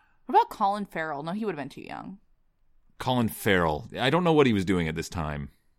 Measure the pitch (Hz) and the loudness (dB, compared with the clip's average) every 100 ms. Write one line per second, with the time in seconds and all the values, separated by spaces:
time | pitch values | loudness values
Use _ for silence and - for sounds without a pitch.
0 | _ _ - 359 466 - 202 208 196 170 | _ _ 0 2 2 0 -2 -2 -4 -6
1 | 160 143 160 202 220 156 139 - - - | -6 -6 -6 -6 -4 -6 -8 -12 -14 -14
2 | - 196 _ _ _ _ _ _ _ - | -14 -16 _ _ _ _ _ _ _ -8
3 | 123 127 113 - 113 92 85 73 - 85 | -2 0 0 0 2 4 4 0 -4 -2
4 | 123 160 175 151 135 104 90 90 82 80 | 0 2 4 6 6 4 2 0 0 -2
5 | 78 - 76 73 71 - _ | -6 -6 -6 -6 -10 -14 _